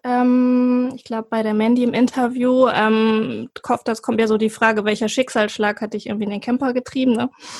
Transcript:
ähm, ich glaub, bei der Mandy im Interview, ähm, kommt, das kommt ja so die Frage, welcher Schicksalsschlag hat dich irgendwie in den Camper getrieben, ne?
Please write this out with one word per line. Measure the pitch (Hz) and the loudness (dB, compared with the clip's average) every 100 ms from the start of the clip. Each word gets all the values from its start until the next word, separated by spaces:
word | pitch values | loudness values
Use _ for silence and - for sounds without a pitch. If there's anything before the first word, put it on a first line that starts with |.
| 247 | -2
ähm, | 247 254 254 247 247 247 247 254 254 | 2 4 4 4 2 2 2 -2 -8
ich | |
glaub, | - 226 220 | -8 -8 -4
bei | 226 | -2
der | 214 | 0
Mandy | 214 226 247 | 2 2 2
im | 240 | 2
Interview, | - 247 269 240 254 247 254 247 | 2 0 2 -2 0 2 4 4
ähm, | - 220 220 220 220 220 120 240 - | 2 2 2 2 0 -2 -6 -10 -12
kommt, | - 233 - | -4 -4 -2
das | 220 | -6
kommt | - 226 | -4 0
ja | 220 | 0
so | 214 | 2
die | 220 | 0
Frage, | - 226 214 208 | 0 0 2 -2
welcher | 214 214 | -2 -2
Schicksalsschlag | - 254 233 208 - 208 208 | -2 -2 0 -2 0 -2 -2
hat | 214 | -8
dich | 208 226 | -8 -8
irgendwie | 214 202 | -6 -4
in | |
den | 202 | -6
Camper | 240 254 269 | -2 -2 0
getrieben, | 247 - 269 254 | -2 -4 0 2
ne? | 226 247 _ - | 2 -2 _ -18